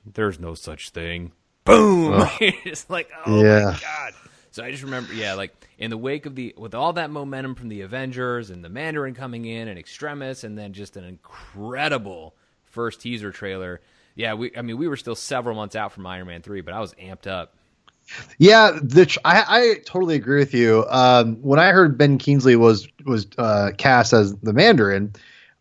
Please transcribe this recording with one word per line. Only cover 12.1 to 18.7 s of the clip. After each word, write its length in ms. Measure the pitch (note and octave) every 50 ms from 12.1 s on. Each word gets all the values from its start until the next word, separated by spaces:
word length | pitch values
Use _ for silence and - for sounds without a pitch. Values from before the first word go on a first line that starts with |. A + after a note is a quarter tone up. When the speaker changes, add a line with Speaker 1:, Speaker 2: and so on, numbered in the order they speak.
| F#2 E2 D#2+ D#2+ - _ _ _ _ _ _
Speaker 1:
first 360 | _ _ A#2 A#2 A2+ - -
teaser 300 | - A#2+ A#2+ A2 G#2 G2+
trailer. 480 | F2+ - G#2 G2 F#2+ F#2+ F#2 F2+ F2 - _ _ _ _ _ _ _
Yeah, 180 | - A2+ A2+ G#2+
we, 160 | G#2+ B2 A#2+ -
I 60 | A#2+
mean, 140 | A#2+ A#2 A2+
we 120 | B2+ E3 E3
were 80 | C#3
still 180 | C3 - A#2+ A2+
several 400 | - - - C#3 B2+ A#2 A#2+ A2
months 220 | G#2+ G#2+ G2 -
out 160 | A2 G#2 G2+
from 120 | - G2+ F#2
Iron 200 | F#2 F#2 F#2 F2+
Man 160 | F2+ E2+ E2+
three, 180 | - G#2 G2+ F#2+
but 120 | D#2+ E2+ F2+
I 60 | A2
was 140 | G#2+ F2 -
amped 320 | _ F#2 F#2+ F#2 - - G2
up. 260 | F#2+ F2+ D#2+ - _ _ _ _ _ _ _ _ _ _ _ - - - - - - -
Speaker 2:
Yeah, 380 | D#3 G3 A3 A3+ G#3+ G3